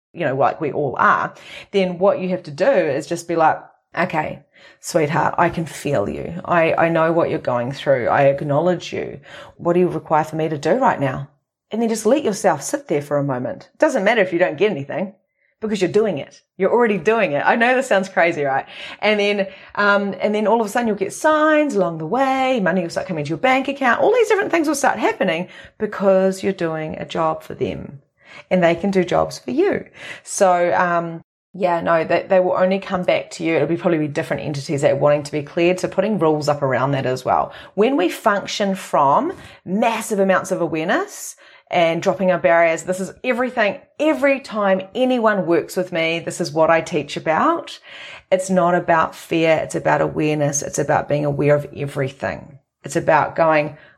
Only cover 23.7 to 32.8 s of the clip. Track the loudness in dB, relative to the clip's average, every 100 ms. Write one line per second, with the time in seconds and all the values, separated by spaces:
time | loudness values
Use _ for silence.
23.7 | -2 0 2 4 4 4 2 0 0 0
24.7 | 0 0 0 0 0 0 -2 -4 -12 -18
25.7 | -8 -6 0 4 4 4 0 -4 -2 -4
26.7 | -4 -6 -8 -6 -2 -2 -2 -8 -6 -6
27.7 | -6 -12 -16 _ _ -20 -18 -2 2 2
28.7 | 2 0 0 2 0 0 -4 -6 0 0
29.7 | 0 -6 -18 -18 -16 -8 0 2 4 2
30.7 | 2 2 0 -4 -8 -14 _ _ -4 -2
31.7 | 0 2 0 2 -2 2 2 2 2 0
32.7 | 0